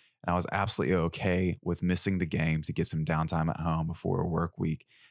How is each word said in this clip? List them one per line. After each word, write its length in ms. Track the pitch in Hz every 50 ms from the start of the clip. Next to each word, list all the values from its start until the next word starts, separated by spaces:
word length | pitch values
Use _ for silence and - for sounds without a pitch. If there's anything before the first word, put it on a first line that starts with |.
| _ _ _ _ -
and 80 | 87 87
I 20 |
was 120 | 90 82 -
absolutely 440 | - 98 98 101 - - 76 69 92
okay 640 | 87 82 82 - - - 95 90 92 92 90 82 -
with 220 | - 90 85 - 90
missing 340 | 90 90 - - 98 95 90
the 80 | 90
game 380 | 78 - 87 80 80 80 80 76
to 100 | - -
get 140 | - 80 -
some 180 | - 78 78
downtime 440 | 80 80 78 80 80 85 80 80 82
at 100 | - -
home 260 | 82 82 80 80 80
before 360 | 82 82 - - 92 92 90
a 60 | 87 87
work 300 | 87 85 85 85 - -
week. 280 | 85 82 78 - - _ _ - - -